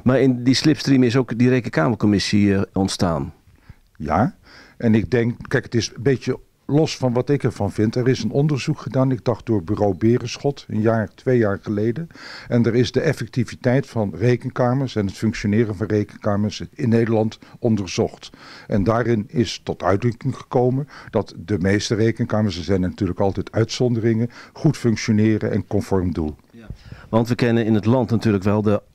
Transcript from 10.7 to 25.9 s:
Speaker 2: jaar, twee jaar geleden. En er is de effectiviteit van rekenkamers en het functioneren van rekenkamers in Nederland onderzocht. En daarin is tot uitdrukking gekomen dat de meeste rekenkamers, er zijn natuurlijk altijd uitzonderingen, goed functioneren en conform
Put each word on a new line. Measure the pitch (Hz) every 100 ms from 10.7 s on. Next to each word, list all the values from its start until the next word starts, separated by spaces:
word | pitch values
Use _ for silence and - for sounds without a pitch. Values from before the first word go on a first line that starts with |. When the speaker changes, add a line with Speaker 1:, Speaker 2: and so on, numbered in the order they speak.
| 107
Speaker 2:
jaar, | 110 113 98 -
twee | 131 123
jaar | 104 98
geleden. | - 104 113 120 170 - - - -
En | 120 117
er | 117
is | 120
de | 131
effectiviteit | 147 - 117 131 110 - 123 131 -
van | 113 101 -
rekenkamers | 120 123 131 - 123 135 131 107
en | 98
het | -
functioneren | 110 - 107 107 107 92
van | 104
rekenkamers | 107 104 - 107 101 104 - -
in | - 127
Nederland | 113 110 110 110 - - -
onderzocht. | - 104 90 - 98 - - - - - -
En | 104
daarin | 110 113 117 113 101
is | - 110 -
tot | - 80
uitdrukking | 87 98 120 110 135 -
gekomen | - 131 127 131 147 - -
dat | 107 95 -
de | 87 101
meeste | 95 104 - 104
rekenkamers, | 113 104 117 107 107 85
er |
zijn | 82 95
natuurlijk | 90 - 95 87
altijd | 98 92 85
uitzonderingen, | 107 110 - 127 113 117 110 120 - -
goed | - 160 -
functioneren | 120 110 - 107 110 107 107
en | 107 -
conform | 101 -